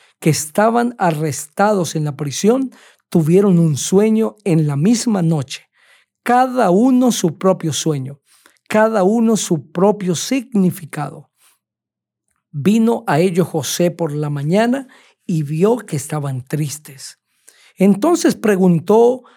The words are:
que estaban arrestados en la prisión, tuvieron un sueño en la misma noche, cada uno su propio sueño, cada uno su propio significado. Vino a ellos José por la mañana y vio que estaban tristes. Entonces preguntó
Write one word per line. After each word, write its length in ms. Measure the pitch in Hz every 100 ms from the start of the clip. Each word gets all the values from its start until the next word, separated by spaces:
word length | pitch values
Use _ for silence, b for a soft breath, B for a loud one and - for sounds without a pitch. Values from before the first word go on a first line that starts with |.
| b _
que 120 | 165
estaban 640 | - - - 226 233 240 240
arrestados 960 | 180 151 156 127 - - 208 202 165 160
en 100 | 151
la 120 | 135
prisión, 540 | 143 127 202 262 262 b b b _
tuvieron 500 | 175 156 185 202 170
un 180 | 165 131
sueño 580 | - 190 220 220 214 - 196
en 200 | 160 151
la 100 | 139
misma 460 | 190 233 240 196
noche, 460 | 165 156 123 - _ b b b b _
cada 480 | - 247 254 254 196
uno 400 | 185 262 247 254
su 260 | - 175 -
propio 340 | 190 185 160
sueño, 480 | - 160 143 131 143 _ b b b -
cada 360 | 214 220 220
uno 340 | 185 233 226 220
su 340 | - 160 -
propio 440 | 175 202 208 185 165
significado. 1120 | - 262 220 202 180 - 147 147 147 - - _ b b _ _ _ _ _ _ _ _ _
Vino 540 | 147 135 226 226 233 -
a 140 | 151
ellos 280 | 185 175 165
José 440 | 160 123 - 175
por 200 | 170 160
la 200 | 147 147
mañana 560 | 143 147 196 240 269 262 b b b -
y 120 | 160
vio 340 | 143 156 202 240
que 180 | 202 147
estaban 480 | - 151 139 131
tristes. 760 | - 151 151 - - 135 - - _ b b b b -
Entonces 560 | 196 196 302 339 311
preguntó 920 | - 214 185 185 165 175 214 240 254 b